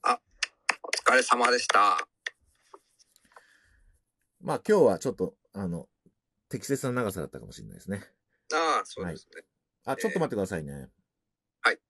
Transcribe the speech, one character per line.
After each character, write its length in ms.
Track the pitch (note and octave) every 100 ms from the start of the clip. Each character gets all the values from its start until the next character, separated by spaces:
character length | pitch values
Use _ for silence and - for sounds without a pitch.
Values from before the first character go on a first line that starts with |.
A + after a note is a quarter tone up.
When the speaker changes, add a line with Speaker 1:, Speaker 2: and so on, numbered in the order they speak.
Speaker 1:
あ、 180 | - E4+ _ _ - _ - -
お 300 | - - -
疲 20 |
れ 80 | B2+
様 300 | B2 B2 B2
で 80 | B2
し 80 | -
た。 400 | - G#2 - - _ - _ _ _ _ - _ _ _ _ _ - _ _ _ _ _ _ _ _ _ _
Speaker 2:
ま 140 | - D3
あ、 60 | -
今 120 | G#3
日 40 | C3
は 120 | F#2
ち 120 | C3+
ょ 20 |
っ 40 | -
と、 200 | F2+ _ _
あ 140 | F#2+ F#2+
の、 200 | E2+ - _ _ _ _ _ _
適 160 | A#2+ -
切 180 | C#3 C3
な 40 |
長 200 | B2 A2
さ 80 | F#2
だ 80 | C#2
っ 20 |
た 100 | C2+
か 60 | A#1
も 60 |
し 100 | -
れ 60 | G#1+
な 60 |
い 20 | G1+
で 60 |
す 100 | -
ね。 100 | G2 - _ _ _ _
Speaker 1:
あ 280 | - - -
あ、 0 |
そ 200 | - -
う 20 | -
で 100 | D#3+
す 120 | _ -
ね。 80 | - _ _ _ -
Speaker 2:
は 80 |
い。 20 | C3
あ、 0 |
ち 120 | A3
ょ 20 |
っ 20 |
と 80 | F#3+
待 80 | D#3
っ 20 |
て 40 | A2
く 40 |
だ 80 | F#2+
さ 100 | F#2
い 60 |
ね。 260 | D2 C#2 C2 _ _ _ _ _ _ _
Speaker 1:
は 100 | -
い。 80 | - _